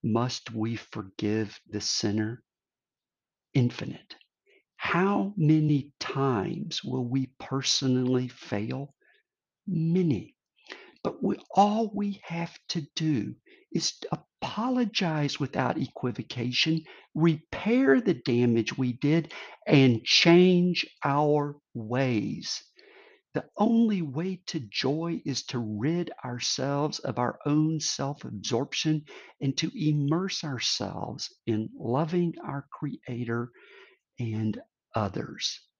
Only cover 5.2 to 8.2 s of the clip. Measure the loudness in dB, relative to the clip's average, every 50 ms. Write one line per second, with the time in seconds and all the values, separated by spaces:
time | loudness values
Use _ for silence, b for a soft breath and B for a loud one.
5.2 | 0 -2 -2 0 4 4 6 6 6 4 2 2 0 -4 _ _ -10 -6 -2 0
6.2 | 0 2 2 0 0 -2 -4 -6 -8 -8 -8 -8 -6 -4 -4 -2 -2 0 0 -2
7.2 | -2 -2 _ _ -10 -4 -4 -2 0 0 0 0 2 2 2 2 2 2 2 0